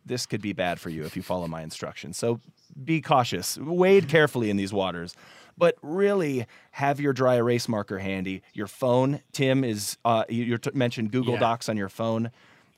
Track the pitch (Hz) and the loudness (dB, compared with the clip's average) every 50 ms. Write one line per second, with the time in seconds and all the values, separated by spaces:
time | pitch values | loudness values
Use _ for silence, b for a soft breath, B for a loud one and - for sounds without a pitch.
0 | _ - 123 123 - - - 104 101 104 95 82 92 87 85 82 - 87 80 80 | _ -8 -6 -6 -4 -6 -6 -4 -4 -4 -4 -2 -2 -2 -2 -4 -6 -8 -8 -8
1 | 76 80 - 92 92 - 95 92 85 85 82 80 80 78 - - - 73 - - | -8 -8 -8 -8 -6 -4 -4 -4 -4 -6 -8 -8 -10 -12 -12 -12 -12 -12 -12 -12
2 | - 69 87 - - 117 120 120 - - _ _ _ _ - 143 131 143 165 160 | -14 -12 -8 -4 -2 -2 -2 -2 -6 -14 _ _ _ _ -18 -12 -4 -2 -2 -2
3 | 135 - 156 135 120 - - 87 92 - - - 123 151 175 180 185 185 196 196 | 0 2 2 2 4 2 -2 -4 -4 -6 -6 -6 -6 -4 0 4 6 8 8 6
4 | 170 135 151 165 151 143 - 127 117 107 104 101 98 95 107 101 95 92 87 85 | 6 6 6 6 4 4 2 0 0 0 0 0 -2 -2 0 0 -2 -2 -2 -6
5 | 85 90 B B B B B B B B B - 170 170 165 - - 139 160 190 | -10 -12 B B B B B B B B B 0 2 2 2 0 -6 -6 -2 0
6 | 196 202 202 196 170 147 139 127 113 b b b b b - - 139 139 139 135 | 2 2 2 2 0 0 -2 -2 -4 b b b b b -6 -2 0 0 0 2
7 | 143 143 135 123 131 127 127 120 117 123 120 120 - - 113 104 101 - 104 95 | 0 0 2 2 4 4 4 4 4 2 2 0 0 -2 -2 -4 -4 -4 -6 -6
8 | 98 98 98 95 92 95 95 92 - _ _ - 104 98 - - 135 127 123 127 | -4 -4 -4 -4 -4 -4 -6 -8 -10 _ _ -8 -8 -8 -6 -2 2 2 4 4
9 | 131 139 143 143 - _ - - 139 131 131 135 131 123 110 104 101 - - - | 4 2 0 -4 -6 _ -2 0 2 4 4 4 2 0 -2 -4 -4 -6 -8 -2
10 | - 117 117 113 107 - 117 117 120 117 120 117 - - - 143 123 120 120 - | 2 2 2 2 2 0 -2 -2 -2 -2 -2 -2 -2 -4 0 0 0 0 0 -2
11 | 113 107 107 127 127 120 120 110 120 117 117 117 - - 110 107 98 95 - - | -4 -2 0 0 0 0 2 2 2 2 2 0 -2 -4 -4 -4 -4 -6 -6 -4
12 | 113 113 113 110 113 117 b b b b b b b b b | -2 -2 0 -2 -2 -4 b b b b b b b b b